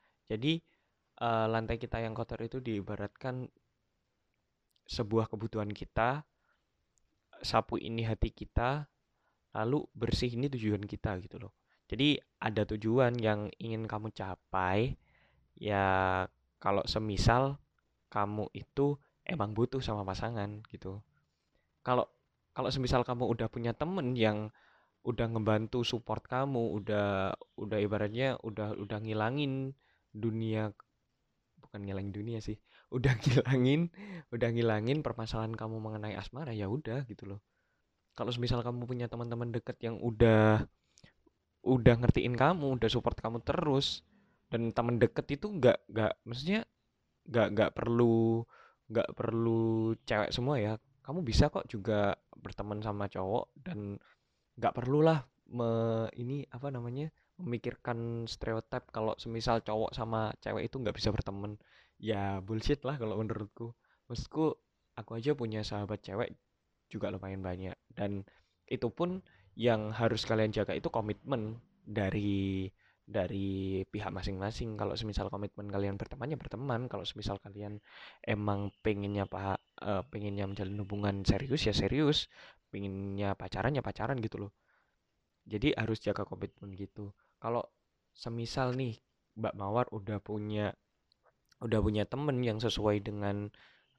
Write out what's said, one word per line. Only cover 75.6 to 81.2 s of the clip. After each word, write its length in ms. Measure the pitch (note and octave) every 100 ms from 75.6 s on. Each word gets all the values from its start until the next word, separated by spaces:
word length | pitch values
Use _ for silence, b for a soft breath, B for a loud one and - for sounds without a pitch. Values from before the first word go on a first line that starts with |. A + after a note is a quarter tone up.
| G2+
kalian 240 | G2 G2+ G2
berteman, 320 | - C3+ B2+
ya 80 | D#3
berteman. 480 | - A2 C#3 A#2 B2
Kalau 160 | G#2
semisal 400 | F2+ - G#2 G2
kalian 400 | G#2 G2+ G#2 G#2 - B B B
emang 480 | - G#2+ G#2 G2+ G2+ - A2
pengennya 400 | G2+ G2+ G2+ G2
pa-, 320 | F#2 G2 F#2+ _ -
eh, 240 | - G2 -
pengennya 400 | A2 G#2 G2+ G2
menjalin 320 | G2 F#2+ G2+ G2
hubungan 300 | G2+ G2+ G2